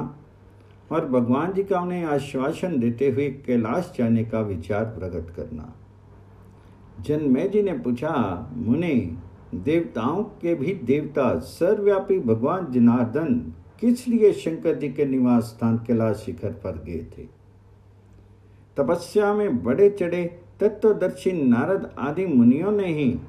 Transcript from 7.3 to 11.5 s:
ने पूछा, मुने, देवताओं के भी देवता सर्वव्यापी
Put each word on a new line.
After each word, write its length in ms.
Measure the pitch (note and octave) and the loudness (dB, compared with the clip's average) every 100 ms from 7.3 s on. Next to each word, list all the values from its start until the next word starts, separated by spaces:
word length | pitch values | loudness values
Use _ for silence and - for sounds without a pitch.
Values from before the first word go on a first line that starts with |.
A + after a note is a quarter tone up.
| C3 F#3+ G#3 | 2 2 0
ने 100 | G3 | 0
पूछा, 760 | C#3 B2 A#2+ D3+ D3 G2 F2 - E2 | -2 -4 -4 -2 -2 -2 -4 -8 -6
मुने, 380 | G2 D3 F3 B2 F2 - - - - | -2 0 0 0 -2 -8 -14 -20 -14
देवताओं 680 | E2+ G2 E3 E3 B2 A#2+ F3+ | -8 0 0 0 -4 -2 -2
के 320 | G#3 - E3+ | -4 -4 -4
भी 200 | D#3+ D3 G3 | -2 -2 -2
देवता 540 | A#2 D3 - D3 A#2+ F2+ | 0 0 0 0 0 0
सर्वव्यापी 760 | - | -6